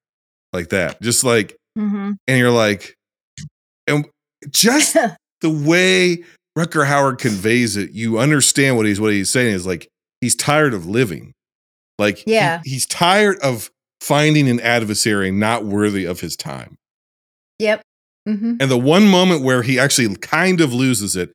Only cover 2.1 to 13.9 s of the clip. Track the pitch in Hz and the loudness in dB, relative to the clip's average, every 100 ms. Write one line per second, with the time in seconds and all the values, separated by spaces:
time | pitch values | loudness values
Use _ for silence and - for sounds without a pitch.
2.1 | 202 - 131 123 120 107 101 - _ _ | -6 -2 2 2 2 2 -2 -8 _ _
3.1 | _ _ - 151 _ _ _ - 147 147 | _ _ -20 -20 _ _ _ -4 -4 -4
4.1 | _ _ _ 143 - 220 285 294 320 233 | _ _ _ -8 0 2 2 2 0 0
5.1 | - _ - 165 156 147 175 185 185 180 | -6 _ -6 -4 -2 2 2 4 2 0
6.1 | 170 - _ _ 151 170 160 139 143 139 | -2 -8 _ _ -6 -4 -2 0 2 0
7.1 | 123 117 101 104 123 120 101 92 107 113 | -2 -4 -2 0 0 0 -4 -8 -6 -4
8.1 | 110 139 147 - 139 135 120 107 98 107 | 0 2 2 2 2 2 2 0 0 0
9.1 | 101 95 131 120 95 92 85 - _ _ | 0 0 0 0 -2 -4 -8 -10 _ _
10.1 | - 120 - - 151 147 104 85 113 113 | -8 -4 -2 0 2 2 -2 -4 -2 -2
11.1 | 69 55 _ _ _ _ _ _ - 208 | -4 -14 _ _ _ _ _ _ -4 -2
12.1 | 202 220 226 180 165 139 131 - - 175 | -2 -2 0 0 -2 -8 -8 -6 0 2
13.1 | 202 208 185 139 117 - _ _ | 4 2 0 -4 -4 -10 _ _